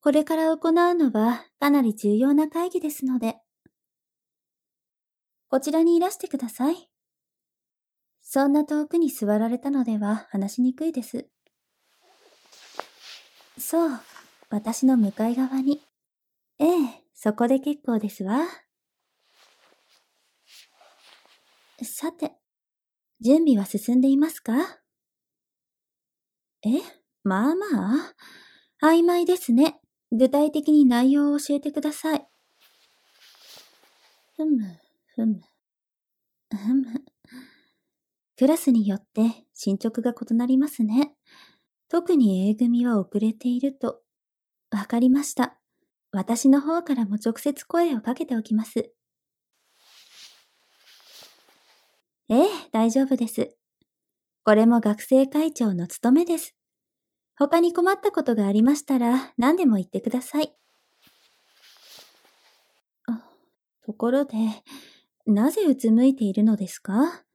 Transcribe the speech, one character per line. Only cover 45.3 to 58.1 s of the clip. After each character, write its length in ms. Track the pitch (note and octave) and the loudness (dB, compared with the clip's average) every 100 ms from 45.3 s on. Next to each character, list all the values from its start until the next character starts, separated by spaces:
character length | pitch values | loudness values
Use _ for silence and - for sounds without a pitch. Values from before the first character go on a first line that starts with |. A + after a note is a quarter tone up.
た。 240 | - B3 _ _ _ _ _ _ | -4 -6 _ _ _ _ _ _
私 380 | G3 F#3+ A#3 C4+ | -6 -4 2 4
の 100 | C#4 | 4
方 240 | D4 E4 | 2 -4
か 120 | E4+ B3+ | -2 -4
ら 100 | G#3+ | -2
も 100 | G#3+ | -2
直 220 | A3+ A3+ | -4 -4
接 280 | C#4+ C#4+ - | -6 -6 -4
声 300 | E4+ E4+ B3 | 0 0 -2
を 60 | |
か 120 | A#3 | -6
け 120 | B3+ D#4 | -8 -4
て 100 | A3+ | -6
お 60 | |
き 120 | G#3+ | -2
ま 120 | G#3+ A3 | -2 -2
す。 260 | A#3 - _ _ _ _ _ _ _ _ _ _ _ _ - - _ _ _ _ _ _ _ _ - - _ _ _ _ _ _ _ _ _ _ | -6 -8 _ _ _ _ _ _ _ _ _ _ _ _ -20 -20 _ _ _ _ _ _ _ _ -20 -20 _ _ _ _ _ _ _ _ _ _
え 180 | A3+ F#4 | 2 2
え、 20 | F#4+ - | 0 -6
大 180 | A3+ A3+ | 0 2
丈 120 | B3 | 2
夫 120 | C4+ C4 | 0 0
で 140 | A3+ | -2
す。 260 | - - _ _ _ _ _ _ _ _ _ | -4 -6 _ _ _ _ _ _ _ _ _
こ 120 | - G#3+ | 2 4
れ 100 | A3+ | 6
も 160 | A#3 | 4
学 200 | A3 G#3+ | 0 -4
生 240 | - C4 C4+ | 2 2 2
会 260 | D4 D#4+ | 0 -2
長 200 | D4+ A3 | -2 -2
の 140 | F3+ F3 | -2 -6
務 340 | - A#3+ C4+ | -4 2 2
め 40 | E4+ | 2
で 120 | D#4+ | -4
す。 160 | - _ _ _ _ _ _ _ _ _ | -6 _ _ _ _ _ _ _ _ _
他 220 | C#4+ E4+ | 0 2
に 140 | E4+ | 2
困 180 | F4 F4+ | 2 0
っ 80 | G4 | 2
た 120 | G4+ | 0